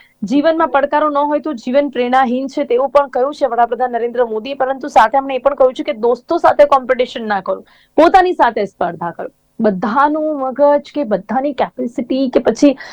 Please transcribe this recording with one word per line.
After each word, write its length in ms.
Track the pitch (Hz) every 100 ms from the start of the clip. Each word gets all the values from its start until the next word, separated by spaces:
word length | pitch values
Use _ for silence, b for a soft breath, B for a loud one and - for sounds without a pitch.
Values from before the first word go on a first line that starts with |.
| b b
જીવનમાં 460 | 196 277 302 320 320
પડકારો 400 | 285 285 302 302
ન 80 | 285
હોય 240 | 294 294
તો 120 | 311
જીવન 360 | 269 - 269 285
પ્રેરણાહીન 580 | 240 247 262 254 247 269
છે 180 | -
તેવું 240 | 285 247 269
પણ 180 | 285 277
કહ્યું 280 | 262 269
છે 120 | 285 269
વડાપ્રધાન 460 | 233 233 233 254
નરેન્દ્ર 320 | 233 233 240
મોદીએ, 300 | 233 220 262
પરંતુ 340 | 277 254 269 277
સાથે 300 | 247 220 277
એમણે 160 | 269
એ 40 | 262
પણ 160 | 269
કહ્યું 180 | 277 262
છે 100 | 262
કે 100 | 302
દોસ્તો 440 | 214 233 247 - 330
સાથે 280 | 330 -
કોમ્પિટિશન 640 | 294 277 247 247 254 262 220
ના 140 | 196
કરો, 200 | 185 190 - b b -
પોતાની 360 | 330 381 359
સાથે 320 | 339 247 226
સ્પર્ધા 460 | 196 - 175 165 170
કરો. 180 | 165 175 _ _ -
બધાનું 800 | 220 185 220 254 294 311 311 294
મગજ 520 | 262 247 285 294 285
કે 100 | 302
બધાની 480 | 254 190 - 233 285
કેપેસિટી 760 | 277 185 - 247 240 247 262 269
કે 120 | 240
પછી, 360 | - 220 285 170 B